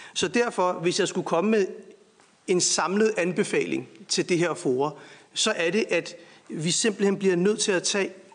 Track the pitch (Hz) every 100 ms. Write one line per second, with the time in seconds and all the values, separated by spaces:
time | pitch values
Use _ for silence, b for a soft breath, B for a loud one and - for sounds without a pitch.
0 | B - 180 240 240 190 180 180 175 165
1 | 175 185 - 170 208 220 185 - - -
2 | _ _ _ _ - 180 - - 160 202
3 | 220 - 175 175 190 160 170 - 127 -
4 | - - 156 170 175 147 143 127 151 151
5 | B B B - 220 214 170 208 - 175
6 | - B B B - 170 170 - 233 202
7 | 202 196 190 175 190 214 - 175 - 202
8 | - - -